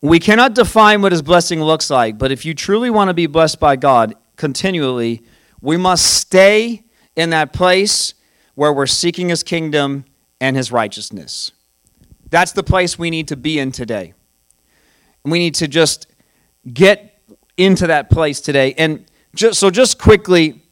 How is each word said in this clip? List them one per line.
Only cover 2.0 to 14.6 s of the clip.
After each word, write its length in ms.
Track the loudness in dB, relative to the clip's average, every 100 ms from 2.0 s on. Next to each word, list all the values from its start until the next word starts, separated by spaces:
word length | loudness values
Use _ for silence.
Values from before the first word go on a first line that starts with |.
| 0 -2
but 140 | -4
if 120 | -4
you 120 | -8 -10
truly 340 | -2 -2 0
wanna 240 | 0 0
be 140 | 0 0
blessed 320 | 2 0 2
by 160 | 0 2
God 400 | 2 2 2 -4 _ _
continually, 840 | -6 -4 -4 -2 -2 -2 -4 -6 _ _ _ _
we 160 | -4 0
must 380 | 0 0 0 -2
stay 680 | 0 4 4 4 -2 -8 _ _ _ -6
in 140 | -2
that 240 | -2 -2
place 640 | 0 0 2 0 -2 -6 -10 _ _ _ -2
where 180 | 0
we're 140 | 0 -2
seeking 420 | -2 -4 -4 -4
his 140 | -4
kingdom 640 | -4 -6 -4 -2 -2 -6 -12 _ _ _
and 160 | -4 -2
his 160 | -2
righteousness. 800 | -2 -4 -6 -16 -16 -16 -14 -14 _ _ _ _ _ _ _ -4
That's 240 | 0 0
the 100 | -4
place 360 | -4 -2 -2 -4
we 100 | -6
need 180 | -6 -8
to 60 | -8
be 240 | -6 -4
in 120 | -6
today. 420 | -8 -8 -8 -10 _ _ _ _ _